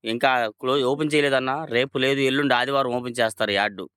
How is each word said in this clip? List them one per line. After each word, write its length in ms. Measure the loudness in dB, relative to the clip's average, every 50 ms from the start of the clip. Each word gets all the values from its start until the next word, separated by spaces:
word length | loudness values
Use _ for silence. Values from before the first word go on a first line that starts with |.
| -4
ఇంకా 440 | -6 -4 0 0 2 2 2 0 -2
క్లోజ్, 360 | -4 _ -2 0 0 2 2
ఓపెన్ 260 | 0 0 0 -2 0 0
చేయలేదన్నా. 520 | 2 2 2 2 0 0 0 -4 -4 -6
రేపు 320 | -2 -2 -2 -2 0 _ -2
లేదు, 220 | 0 0 2 2
ఎల్లుండి 340 | 2 2 2 2 2 2 2
ఆదివారం 380 | 2 2 0 0 0 0 0
ఓపెన్ 280 | -2 -4 -4 -6 -2 0
చేస్తారు 320 | 0 0 0 -2 -2 0
యార్డు 380 | 2 0 0 0 -2 -6 -14 -14 _